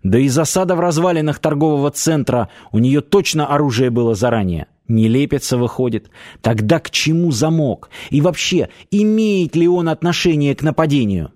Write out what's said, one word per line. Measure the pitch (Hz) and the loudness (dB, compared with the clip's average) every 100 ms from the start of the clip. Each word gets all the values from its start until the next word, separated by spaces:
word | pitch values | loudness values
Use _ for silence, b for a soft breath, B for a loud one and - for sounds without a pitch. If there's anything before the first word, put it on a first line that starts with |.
Да | 95 110 | 2 2
и | 139 | 2
засада | 131 151 185 180 | 0 0 0 0
в | 175 | 0
развалинах | 175 156 180 165 151 143 | 0 0 0 0 -2 -2
торгового | 160 147 156 143 143 | -2 0 0 2 -2
центра, | - - 156 123 123 107 B B | -2 -2 -2 0 -2 -4 B B
у | 110 | 0
нее | 127 143 | 2 0
точно | 139 202 - 156 143 | 2 0 2 -4 0
оружие | 143 147 117 127 | 0 0 0 0
было | 120 117 104 | 2 0 0
заранее. | 120 117 95 82 - _ - | 0 0 -2 -4 -8 _ -2
Не | 113 110 | 2 2
лепится, | 123 143 143 - 127 | 2 0 -2 -2 -2
выходит. | 120 - 127 110 - B B B | -2 -2 -4 -4 -10 B B B
Тогда | 117 113 107 165 | -2 -2 0 0
к | - | 0
чему | - 156 165 170 | -4 0 0 0
замок? | 117 156 165 139 95 - B B | 0 0 0 0 -4 -10 B B
И | 143 | 0
вообще, | 170 165 - 180 98 B B | 0 0 -2 -2 -2 B B
имеет | 202 214 220 220 190 165 | 0 2 2 0 0 0
ли | 165 170 | 2 2
он | 180 165 | 2 0
отношение | 156 175 170 180 151 143 135 | -2 -2 0 0 2 0 0
к | |
нападению? | 156 156 160 143 110 95 76 | -2 0 0 0 0 -2 -6